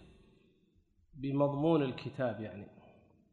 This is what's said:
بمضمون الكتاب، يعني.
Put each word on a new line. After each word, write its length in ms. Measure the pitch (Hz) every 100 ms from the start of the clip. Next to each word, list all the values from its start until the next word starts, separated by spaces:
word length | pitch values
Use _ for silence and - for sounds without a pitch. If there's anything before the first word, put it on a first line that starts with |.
| - - - _ _ _ _ _ _ _ _
بمضمون 680 | 135 135 139 139 139 160 160
الكتاب، 580 | 135 - 120 - 123 104
يعني. 260 | 104 98 - - - - _ _ _